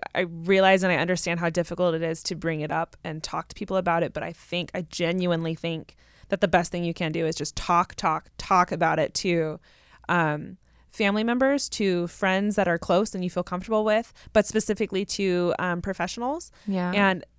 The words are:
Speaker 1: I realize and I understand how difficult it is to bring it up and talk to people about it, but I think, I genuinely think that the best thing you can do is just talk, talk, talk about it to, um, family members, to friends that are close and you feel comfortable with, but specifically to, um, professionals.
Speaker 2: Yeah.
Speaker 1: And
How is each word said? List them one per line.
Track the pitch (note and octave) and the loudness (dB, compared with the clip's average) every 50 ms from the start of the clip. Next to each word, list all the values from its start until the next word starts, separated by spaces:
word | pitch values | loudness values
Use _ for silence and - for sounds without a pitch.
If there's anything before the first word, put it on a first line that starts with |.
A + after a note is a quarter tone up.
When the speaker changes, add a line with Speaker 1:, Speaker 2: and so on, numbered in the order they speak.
| - - - | -4 -6 -4
Speaker 1:
I | - | -4
realize | F#3 E3+ E3+ E3 E3 F3 G3 F#3+ F#3+ F#3+ F#3+ F#3 F#3 | -4 -2 -4 -8 0 2 4 6 8 6 6 6 4
and | F#3 | 2
I | E3+ C3+ | 2 2
understand | D#3+ F3 F#3 E3 - F3 E3+ E3+ | 2 0 0 -2 0 -2 -2 -2
how | F3 E3+ | -2 0
difficult | D#3+ F3+ E3 - F3 F3 F3+ F3 D#3+ | 0 0 -2 -2 -2 0 0 0 0
it | D#3+ | 0
is | E3 E3 E3 D#3+ - | -2 -2 -4 -4 -6
to | - F3+ | -6 -8
bring | D3+ - E3 D#3+ D3+ | -4 -4 -4 -2 -2
it | D3+ D3+ | -4 -4
up | D#3 D#3+ E3 - - - - | -2 -4 -4 -4 -8 -12 -12
and | E3 D#3 D#3+ - | -10 -10 -8 -10
talk | - - E3 E3 - | -8 -8 -8 -8 -8
to | - | -10
people | - G#3 - F#3+ F#3+ | -10 -6 -2 -2 0
about | F#3 F#3 E3 E3+ E3+ | 0 2 2 2 0
it, | C3 | -2
but | - D3+ - | -2 -6 -8
I | E3 E3 | -8 -10
think, | - - - - F3 E3+ - - | -14 -12 -8 -6 -6 -6 -6 -8
I | F#3 | -8
genuinely | E3+ - - - E3+ E3 F3 F#3 F3+ F3 E3+ E3 E3 E3 E3 | -10 -8 -6 -4 -2 -2 0 0 0 0 0 0 -2 -4 -6
think | - - E3+ E3 D#3 - - - _ _ _ _ - - - | -6 -6 -6 -6 -8 -10 -14 -20 _ _ _ _ -20 -6 -6
that | G3+ F#3 | -2 0
the | - E3+ | 2 2
best | F3 F3 E3+ - | 4 2 2 2
thing | - F3 F3 | -2 -4 -4
you | E3+ E3+ | -4 -4
can | - F3+ D#3 D#3 | -4 -4 -4 -2
do | E3 E3 | -2 -2
is | D#3 D3 | -2 -2
just | - D#3+ - - | -4 -6 -8 -8
talk, | - - - F3 E3+ F#3 - - | -8 -2 2 2 2 2 2 -4
talk, | - - E3+ D#3 D#3+ - - _ - | -4 -2 -2 -2 -2 -4 -10 _ -16
talk | - - G3 F3+ F3+ - F3+ | -2 2 4 4 4 4 2
about | E3 E3+ D#3+ D#3 D#3+ | 0 2 2 2 2
it | D3+ - - | 0 -2 -2
to, | - - F#3+ F3 E3 D#3+ D#3 D#3 D#3+ - _ _ _ _ _ - - - - | -4 -2 0 0 0 0 -2 -4 -8 -14 _ _ _ _ _ -20 -16 -4 0
um, | F3 F3 E3 D#3 D3+ D3+ E3 - F#3 - _ _ _ _ _ _ | 2 2 4 2 0 -2 -4 -10 -14 -18 _ _ _ _ _ _
family | - - G#3+ G3+ G3+ G#3+ A3 | -4 0 2 2 2 2 2
members, | A#3 A#3+ B3 C4 C4+ C#4+ C#4 - - | 0 2 2 4 4 2 2 0 -4
to | - - G#3+ G3 F3+ F3 F3 E3+ | -2 0 2 2 2 2 0 -2
friends | - - G#3 F#3+ F#3 G3 G3+ G#3 G3+ | -4 -2 0 2 2 2 2 2 2
that | G#3 F#3+ F3 | 2 2 2
are | E3+ E3 | 2 0
close | - - F3 F#3 A3 - - | 2 2 2 2 2 0 -2
and | F#3+ F3+ | -4 -4
you | F3+ | -4
feel | - F3+ F3 | -4 -4 -4
comfortable | - F#3 F3+ F#3 - A3 G#3+ G#3+ | -4 -6 -8 -4 -2 0 0 2
with, | A3 G#3+ A3 A#3 - - - - - - | 2 2 2 0 -2 -10 -20 -20 2 2
but | G#3+ G3+ - | 4 4 4
specifically | - A3 G3+ - G#3 - A3 - - F#3+ G3+ | 2 0 0 0 0 -2 -2 -2 -2 -4 -4
to, | - - - G3 F#3+ F3+ F3+ F3 F3 - - | -2 -2 -2 0 2 2 2 2 2 0 0
um, | F3+ F3+ F3 F3 | 0 -2 -2 -2
professionals. | - G3 F#3 - E3+ F3+ - A#3 A#3+ B3+ D4 E4+ - - - - - G3+ | -4 -6 -4 -4 -4 -6 -4 -6 -4 -4 -4 -6 -8 -12 -18 -14 -8 -4
Speaker 2:
Yeah. | G3 F#3 F3+ F3+ F#3 | -2 -2 -2 0 2
Speaker 1:
And | G3+ G3+ G3 F#3 E3+ - - _ | 4 4 4 2 0 -4 -10 _